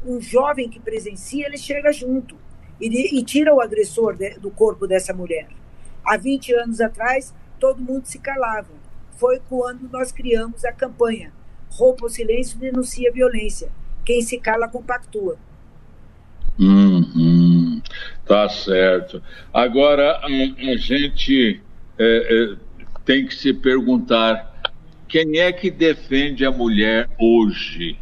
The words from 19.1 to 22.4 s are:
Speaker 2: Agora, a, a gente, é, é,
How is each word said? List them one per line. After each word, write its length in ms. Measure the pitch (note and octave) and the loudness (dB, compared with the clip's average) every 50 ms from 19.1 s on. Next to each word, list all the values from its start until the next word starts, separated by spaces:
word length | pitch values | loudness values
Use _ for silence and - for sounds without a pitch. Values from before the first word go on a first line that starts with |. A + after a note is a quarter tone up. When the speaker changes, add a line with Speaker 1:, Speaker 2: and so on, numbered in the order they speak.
| - F2+ - - - - - - - | -14 -14 -14 -14 -16 -16 -18 -4 0
Speaker 2:
Agora, 600 | A#2 A#2+ B2+ A2+ C3+ C#3+ D3 D3 C#3 C#3+ D3 D#3+ - - | 0 0 2 2 4 4 4 4 4 4 2 0 -2 -4
a, 40 | |
a 500 | C#3+ C#3 C3+ C3 C3+ C3 - B2+ C3+ B2 | -4 -2 -2 -2 -2 -4 -6 -6 -4 -4
gente, 840 | A2+ - - B2 C#3+ C#3+ C#3 - - - - C3+ C3+ B2 A2 G2 - - - - - - - - - | -2 -2 -2 -2 -2 -2 -2 0 0 2 2 4 4 4 2 0 -4 -10 -20 -20 -20 -20 -20 -4 0
é, 60 | A2+ | 2
é, 520 | A2+ A2+ A#2 A#2+ - A#2 A2+ | 4 4 2 2 2 2 2